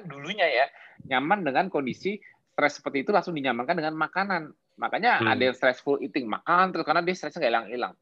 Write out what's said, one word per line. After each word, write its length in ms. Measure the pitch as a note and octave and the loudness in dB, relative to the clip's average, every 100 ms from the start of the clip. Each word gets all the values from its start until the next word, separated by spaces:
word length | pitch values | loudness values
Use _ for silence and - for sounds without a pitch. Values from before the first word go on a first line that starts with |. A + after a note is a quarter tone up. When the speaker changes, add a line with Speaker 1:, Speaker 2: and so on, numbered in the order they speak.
Speaker 1:
dulunya 420 | F#3 C#3 C#3+ G#3 | -4 -10 -8 0
ya. 220 | E3+ B2 C#3 - - - - | 2 4 0 -2 -20 -20 -2
Nyaman 400 | C3 D3 G#3 D#3+ | 0 2 0 2
dengan 240 | C3 F#3 | 0 0
kondisi 480 | D#3+ C3 - F#3 G#3 - _ _ | -2 -4 -4 -6 -6 -10 _ _
stres 240 | - D3 | 0 0
seperti 320 | - C#3 - C3 | 0 -4 -4 0
itu 80 | |
langsung 180 | G3+ F3 | 0 0
dinyamankan 460 | D#3+ C3 A#2+ B2+ F3 | -2 -2 0 -2 -2
dengan 160 | D#3 | -2
makanan. 560 | D#3 D#3 F3+ G3 F3+ D3+ - _ | -2 -4 -2 -2 -4 -6 -14 _
Makanya 480 | - A#2 C3 A3+ F#3+ | -8 -4 0 2 2
Speaker 2:
Hmm. 80 | C#3+ | 2
Speaker 1:
ada 120 | C3 | 2
yang 100 | B2+ | 2
stressful 480 | B2 C3 B2 - C#3 | 2 2 2 0 -2
eating, 240 | C3 D3+ A#2 | -2 -4 -4
makan 480 | G2+ - F3 F#3 | -4 2 2 2
terus 80 | E3 | 0
karena 180 | D3 E3 | 0 0
dia 140 | F3 | 0
stresnya 240 | F3+ D3+ F3 | -4 -8 -2
nggak 140 | C3 | 0
hilang-hilang. 400 | A2+ G#2 B2 G2 - | 2 0 -4 -6 -8